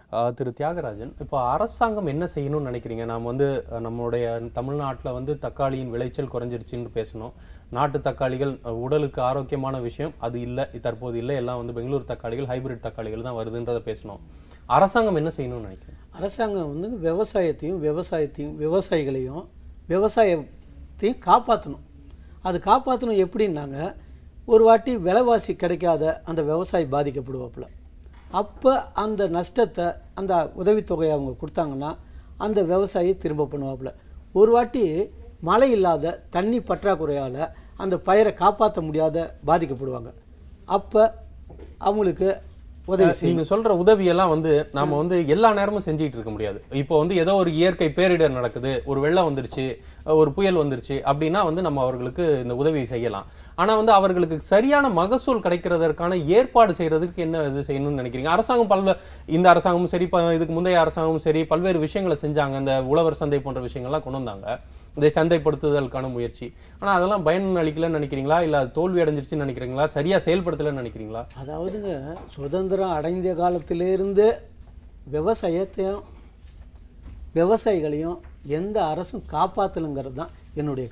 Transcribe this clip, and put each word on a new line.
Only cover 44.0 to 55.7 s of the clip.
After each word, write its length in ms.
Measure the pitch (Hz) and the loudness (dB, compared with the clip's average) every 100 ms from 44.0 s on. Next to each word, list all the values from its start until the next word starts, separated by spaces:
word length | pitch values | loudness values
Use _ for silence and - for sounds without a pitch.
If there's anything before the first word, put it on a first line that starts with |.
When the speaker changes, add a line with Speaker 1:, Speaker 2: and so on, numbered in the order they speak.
| 180 170 185 | 6 4 4
Speaker 1:
வந்து 180 | 156 160 147 151 143 | 2 4 2 2 -2
நாம 200 | 151 147 | 0 0
வந்து 160 | 175 180 147 | 0 0 2
எல்லா 160 | 170 226 208 | 4 4 4
நேரமும் 280 | 202 208 165 | 0 -2 -2
செஞ்சுட்டு 300 | 156 156 117 | -2 -2 -4
இருக்க 140 | 110 107 | -8 -6
முடியாது. 240 | 107 98 - 135 | -6 -6 -6 -4
இப்போ 120 | 139 156 | 2 4
வந்து 140 | 165 190 | 4 2
ஏதோ 100 | 165 196 | 4 4
ஒரு 80 | 175 156 | 2 4
இயற்கை 320 | 180 180 160 143 | 2 2 0 2
பேரிடர் 400 | 185 180 156 127 | 4 4 4 2
நடக்குது, 340 | 120 123 127 131 139 | -4 -2 -2 -2 -2
ஒரு 80 | 135 147 | 0 2
வெள்ளம் 220 | 180 170 | 4 2
வந்துருச்சு, 360 | 135 123 - 131 - - - - 156 | 0 -4 -6 -6 -6 -14 -10 2 6
ஒரு 100 | 151 139 | 6 4
புயல் 240 | 196 180 | 2 2
வந்துருச்சு 340 | 147 127 - 139 - | 2 -2 -4 -4 0
அப்படின்னா 300 | 143 156 190 180 | 0 0 2 0
வந்து 160 | 165 175 | 0 -2
நம்ம 140 | 143 127 | 0 0
அவர்களுக்கு 400 | 127 123 123 170 135 | -2 -4 -2 0 0
இந்த 120 | 123 123 | 0 0
உதவி 220 | 147 156 120 | 0 0 -2
செய்யலாம். 340 | 123 120 101 - - - - | -4 -4 -4 -8 -16 -12 -2
ஆனா 100 | 190 220 | 2 4
வந்து 140 | 220 202 | 6 6
அவர்களுக்கு 380 | 190 180 165 165 - | 6 4 0 -2 2
சரியான 320 | 196 262 285 277 170 | 4 6 4 4 2
மகசூல் 440 | 185 247 - 233 180 | 2 2 2 0 2
கிடைக்கிறதற்கான 680 | 175 180 | 0 0